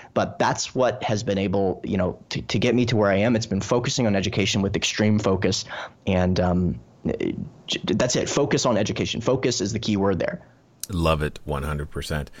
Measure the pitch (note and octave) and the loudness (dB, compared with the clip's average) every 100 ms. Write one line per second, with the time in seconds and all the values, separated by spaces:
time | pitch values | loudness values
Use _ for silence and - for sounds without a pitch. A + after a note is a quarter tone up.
0 | - A2+ G2 - A#2+ B2+ - C3 B2 A2 | -6 -2 -2 0 0 0 -4 0 0 0
1 | - A2 G#2+ G2 G2 G2 G2 F2+ - G2 | -2 -2 0 0 0 2 0 -2 -2 0
2 | F2+ - - - - A2 A2+ A#2 A#2+ A2 | 0 -2 -8 -8 -2 0 2 2 2 4
3 | G2+ F#2+ A2+ A2+ A2+ G2 - B2 C3 - | 4 4 4 2 0 -4 0 0 0 0
4 | A#2 G2 F2+ - G#2 G#2 G2 F2+ - - | 2 2 0 0 0 2 0 0 -2 0
5 | G#2+ G#2+ G#2 F#2+ G2 G2+ - - - - | 2 4 2 2 0 -2 -4 -10 -12 -8
6 | - F#2 F2+ F2+ F2+ F2+ F2 - - - | 0 2 2 2 2 2 0 -2 -8 -8
7 | - - - - - - - - - G#2+ | -4 -2 -4 -4 -10 -12 -8 -6 -2 0
8 | B2+ C3 - - C#3+ C#3 C3 G#2+ G#2+ - | 0 0 0 0 2 2 2 2 0 -2
9 | F2+ A2+ A#2+ C3+ C3 A#2+ G2 G#2+ A2 G2+ | -4 -2 0 0 0 0 -2 -2 0 2
10 | G2 F2+ - - - - _ _ - F#2 | 2 0 -2 -6 -10 -20 _ _ -6 0
11 | E2 D#2 D2 - - C#2+ D2 D2 D2 C#2+ | 2 2 0 -6 -6 -4 -4 -4 -6 -8
12 | - D2+ C#2+ - | -4 -4 -6 -12